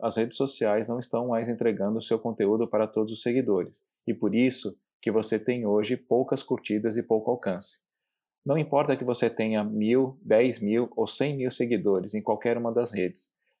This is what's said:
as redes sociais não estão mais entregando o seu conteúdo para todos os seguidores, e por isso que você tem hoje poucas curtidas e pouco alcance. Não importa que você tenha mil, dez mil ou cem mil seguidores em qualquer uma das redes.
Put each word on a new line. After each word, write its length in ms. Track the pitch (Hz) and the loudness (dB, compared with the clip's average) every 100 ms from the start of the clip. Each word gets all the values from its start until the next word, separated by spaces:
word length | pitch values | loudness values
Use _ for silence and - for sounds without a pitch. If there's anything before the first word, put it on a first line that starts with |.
as 140 | 117 110 | -2 0
redes 200 | 117 - | -2 0
sociais 520 | 135 - 110 107 110 | -4 0 2 2 0
não 100 | 120 | -6
estão 300 | - 117 123 | -4 -4 0
mais 200 | 113 117 | -2 -2
entregando 500 | 113 117 98 101 110 | 0 0 0 -2 -2
o 40 | |
seu 160 | - 113 | -2 -2
conteúdo 480 | 117 110 101 110 113 | -2 0 2 2 0
para 220 | 110 107 | 0 0
todos 240 | 110 107 | 0 -2
os 100 | 110 | -4
seguidores, 640 | 120 127 127 95 82 - - _ | -2 0 2 0 -2 -10 -20 _
e 80 | - | -6
por 220 | 107 104 | -2 0
isso 420 | 110 131 - 104 - _ _ | 2 2 0 -6 -10 _ _
que 120 | 110 | -2
você 260 | 107 107 107 | 0 0 0
tem 260 | 123 123 | 0 -2
hoje 320 | 104 104 107 123 | 2 0 2 -4
poucas 460 | - 123 131 131 | 0 0 2 -2
curtidas 540 | - 123 - 107 113 113 | -2 -4 -2 -2 0 -2
e 60 | |
pouco 260 | - 110 113 | 0 0 0
alcance. 560 | 123 101 92 - - _ _ _ _ _ _ 139 | -2 -4 -6 -8 -14 _ _ _ _ _ _ -2
Não 100 | 156 | -2
importa 400 | 156 143 143 131 | 2 2 2 0
que 80 | |
você 240 | 123 120 117 | 0 0 0
tenha 340 | - 110 107 | 0 0 0
mil, 560 | 107 107 107 127 131 135 | 0 0 2 4 2 -4
dez 360 | - 107 127 110 | 2 4 4 0
mil 320 | 104 113 117 - | 0 0 0 -2
ou 100 | 107 | -2
cem 300 | - 139 139 | 0 -2 -2
mil 140 | 127 | -4
seguidores 640 | - 120 107 104 95 101 | -2 0 2 2 2 0
em 80 | 107 | -4
qualquer 340 | 117 107 120 117 | -2 0 0 0
uma 160 | 120 | 0
das 200 | 120 120 | -2 -2
redes. 440 | 101 90 - - _ _ _ | -2 -4 -4 -14 _ _ _